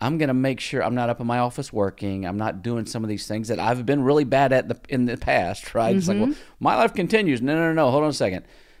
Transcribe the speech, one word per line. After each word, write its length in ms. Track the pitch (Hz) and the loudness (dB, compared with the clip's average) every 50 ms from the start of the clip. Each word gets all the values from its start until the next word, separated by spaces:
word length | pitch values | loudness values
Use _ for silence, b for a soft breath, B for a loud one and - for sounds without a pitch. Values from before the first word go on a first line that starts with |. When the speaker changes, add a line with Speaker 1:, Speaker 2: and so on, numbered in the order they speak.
Speaker 1:
I'm 160 | 110 131 165 156 | -2 -2 0 0
gonna 160 | 151 135 127 | 0 2 2
make 260 | 131 131 135 127 - | 2 0 0 -2 -4
sure 240 | - - 139 127 76 | -6 -4 -2 -2 0
I'm 100 | 110 120 | 0 0
not 140 | 123 120 120 | 0 0 -2
up 120 | 117 - | -2 -2
in 60 | 120 | -2
my 120 | 117 120 123 | -2 0 0
office 340 | 123 123 - 147 - - | 0 -2 -4 -6 -10 -4
working. 540 | - 107 101 95 - - 104 98 95 98 95 | -2 0 0 0 -2 -4 -6 -4 -4 -4 -4
I'm 100 | 87 98 | -4 -4
not 260 | 104 107 110 - 95 | -4 -4 -4 -4 -4
doing 220 | 87 117 120 117 104 | -4 -4 -4 -4 -4
some 160 | - - 117 | -6 -6 -6
of 60 | 110 107 | -4 -4
these 180 | 104 98 - | -6 -6 -6
things 220 | - 107 113 110 113 | -6 -6 -4 -4 -4
that 100 | 107 82 | -2 -2
I've 280 | 95 113 127 127 117 | 0 0 0 0 0
been 160 | 131 143 143 123 | 0 2 2 4
really 200 | 131 147 151 143 | 4 4 4 4
bad 280 | 117 131 135 143 127 | 4 4 4 4 4
at 160 | 131 127 - 117 | 4 2 2 -2
the, 100 | 117 - - - | -6 -8 -8 -4
in 160 | 139 123 123 | -2 0 0
the 100 | 123 117 | 0 -2
past, 580 | - - 135 135 117 90 87 101 - - - - | -2 0 0 2 2 2 0 -4 -8 -8 -4 -2
right? 220 | 113 113 - 196 | 0 2 2 2
It's 120 | 196 165 180 | 2 2 0
like, 100 | 202 208 | 0 0
Speaker 2:
Mm-hmm. 120 | 226 277 | 0 0
Speaker 1:
"Well, 80 | 302 B B B B B | -2 B B B B B
my 160 | - 160 - | 0 2 2
life 160 | - 226 220 - | 4 2 2 0
continues." 460 | 202 175 - 214 220 202 156 131 110 | -2 0 2 2 2 4 2 2 2
No, 120 | 123 139 156 | 0 0 0
no, 140 | 165 165 165 | 2 2 2
no, 40 | |
no, 180 | 160 160 147 123 | 2 4 4 4
hold 140 | 131 147 151 | 4 4 2
on 60 | 151 | 2
a 20 | 139 | 0
second. 300 | - 123 98 92 87 - b b b b b b b | 0 0 -2 -2 -4 -8 b b b b b b b